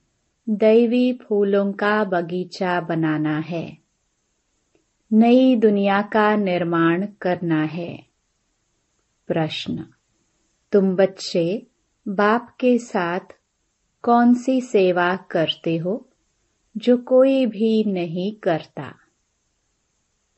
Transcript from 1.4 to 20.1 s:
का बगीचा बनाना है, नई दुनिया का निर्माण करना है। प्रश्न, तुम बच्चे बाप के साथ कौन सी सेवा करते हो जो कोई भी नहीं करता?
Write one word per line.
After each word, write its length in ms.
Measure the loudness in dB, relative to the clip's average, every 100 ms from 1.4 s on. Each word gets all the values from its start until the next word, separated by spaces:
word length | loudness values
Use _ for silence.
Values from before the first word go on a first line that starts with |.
| 0 0 0
का 300 | -2 -2 -2
बगीचा 760 | -2 -2 -4 -6 -8 -6 -4 -4
बनाना 580 | -4 -2 -2 -2 -2 -4
है, 380 | -6 -8 -10 -14 _ _ _ _ _ _ _ _ _ _ _ _ 0
नई 420 | 4 6 6 4 4
दुनिया 460 | 2 2 0 0
का 340 | 0 2 2 2
निर्माण 720 | 0 -2 0 0 2 0 -4 -6
करना 420 | -4 -2 -2 -2
है। 420 | -2 -6 -12 -14 -20 _ _ _ _ _ _ _ _ _ _ _ -8
प्रश्न, 580 | -4 -4 -6 -8 -10 -10 _ _ _ _ _ _ _ _
तुम 240 | 0 0 2
बच्चे 720 | 0 -2 -8 -4 -2 -4 -10 _ _ _ -8
बाप 500 | -2 0 0 -4 -4
के 180 | 0 0
साथ 420 | -2 -4 -4 -6 -10 -20 _ _ _ _ _ _
कौन 320 | 0 4 4
सी 280 | 2 2 -4
सेवा 540 | 0 2 2 2 0 -2
करते 600 | -4 -4 -2 -4 -4 -4
हो 320 | -4 -8 -10 _ _ _ _ _ _ -6
जो 200 | 0 0
कोई 480 | 2 4 4 4 0
भी 460 | 0 0 0 0
नहीं 440 | -2 -4 -6 -6 -4
करता? 600 | -4 -4 -6 -14 -14 -16 _ _ _ _ _ _ _ _ _ _ _